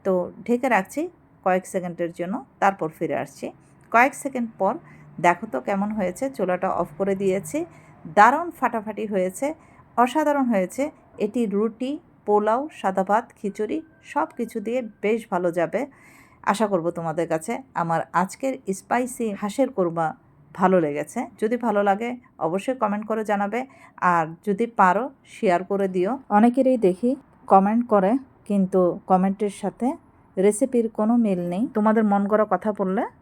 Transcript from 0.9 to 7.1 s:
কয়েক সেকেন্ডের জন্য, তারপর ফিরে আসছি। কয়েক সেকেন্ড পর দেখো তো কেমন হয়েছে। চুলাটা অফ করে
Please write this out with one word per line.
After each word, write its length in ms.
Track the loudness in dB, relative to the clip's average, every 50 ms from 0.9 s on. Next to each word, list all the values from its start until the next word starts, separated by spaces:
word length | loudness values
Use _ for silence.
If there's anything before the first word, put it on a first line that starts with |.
| -6 -6 -6 -6 -8 _ _ _ _ _ 0
কয়েক 200 | 0 0 2 0
সেকেন্ডের 460 | -4 -6 -6 -6 -6 -6 -4 -6 -6 -4
জন্য, 220 | -8 -8 -6 -6 -8 -10 _ _ _
তারপর 280 | 0 0 0 0 -6 -8
ফিরে 260 | -4 -6 -4 -4 -2
আসছি। 300 | -4 -6 -8 -10 -14 -14 -14 -14 -16 _ _ _ _ -12 _
কয়েক 220 | 4 4 4 4 2
সেকেন্ড 340 | -6 -10 -6 -4 -4 -6 -6 -4
পর 160 | -2 -2 -2 -2 -4 -10 -18 -20 -20 -20 -18 -8 0
দেখো 260 | 2 2 2 2 -4
তো 100 | -8 -8 -6
কেমন 280 | -4 -2 -2 -2 -2 -4
হয়েছে। 340 | -2 -2 -4 -4 -4 -6 -8 -8
চুলাটা 400 | -4 -4 -2 -2 -2 -2 -2 -4 -2
অফ 160 | -2 -4 -4 -2
করে 180 | -4 -2 -2